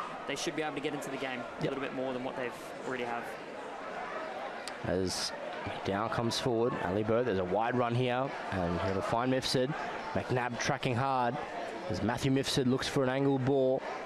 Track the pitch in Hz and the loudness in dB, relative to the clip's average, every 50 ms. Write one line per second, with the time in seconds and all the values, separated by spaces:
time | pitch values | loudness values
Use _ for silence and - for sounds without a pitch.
0 | - - - - - - 139 139 - 175 151 151 156 151 139 143 135 151 147 143 | -4 -6 -8 -8 -6 -4 -4 -2 -2 -2 -2 -2 -2 -2 -2 -2 -2 -2 -2 -4
1 | - 143 139 127 135 135 127 123 120 - - - 151 156 135 135 135 131 - 135 | -4 -4 -6 -4 -4 -4 -4 -4 -6 -6 -6 -2 -2 -2 0 -2 -2 -4 -4 -2
2 | 127 135 127 123 127 131 131 135 127 120 - - - - - - - 135 131 123 | -2 -2 -2 -2 -4 -4 -4 -4 -4 -4 -4 -8 -10 -10 -10 -8 -6 -4 -2 -2
3 | 123 120 120 120 117 - - - - - - - - - - - - - - - | -2 -2 -2 -4 -4 -6 -8 -10 -10 -10 -10 -10 -10 -10 -10 -8 -8 -8 -8 -6
4 | - - - - - - - - - - - - - - - - - - 87 92 | -6 -6 -6 -6 -6 -6 -8 -8 -8 -8 -8 -8 -10 -10 -10 -6 -2 0 2 2
5 | 95 92 - - - - - - - - - - - - - - - - 95 101 | 2 2 0 -2 -2 -4 -4 -6 -8 -6 -6 -6 -6 -6 -6 -6 -4 -2 0 0
6 | 110 113 - - 120 117 - - - 135 120 113 117 127 - - - 85 92 104 | 0 0 0 0 0 0 0 0 0 2 2 4 2 2 2 0 0 0 2 2
7 | 110 110 113 117 127 123 95 95 92 90 92 101 113 120 127 123 123 117 120 123 | 2 4 4 4 4 4 2 2 2 2 2 2 2 2 2 2 2 2 2 2
8 | 127 123 120 127 131 143 - - - - - 95 90 85 87 85 92 98 98 95 | 2 2 2 2 0 0 -2 -6 -6 -4 -2 0 0 2 2 2 0 0 0 0
9 | - - - 110 - 131 131 131 131 - - 135 127 135 156 - - - - - | 0 0 2 2 2 4 2 2 2 2 2 2 2 2 0 -2 -4 -6 -6 -6
10 | - - - 95 95 - 123 127 123 123 120 113 - - 147 127 - 139 123 113 | -6 -4 -2 -2 0 0 0 0 0 0 -2 -2 0 0 0 0 0 0 2 2
11 | 135 135 135 127 123 120 127 - - - - - - - - - - - 110 90 | 2 2 4 4 4 2 2 0 -4 -6 -6 -6 -6 -6 -6 -6 -4 -4 -2 0
12 | 95 110 120 123 - 139 135 135 131 - - 147 135 123 127 131 - - - 147 | 0 0 2 2 2 4 4 4 2 2 2 2 4 4 4 2 2 2 2 2
13 | 135 127 127 135 139 139 139 135 127 127 143 139 131 131 131 135 - - - - | 4 4 4 4 4 4 4 4 4 4 4 6 6 6 4 2 0 -2 -6 -6
14 | - | -6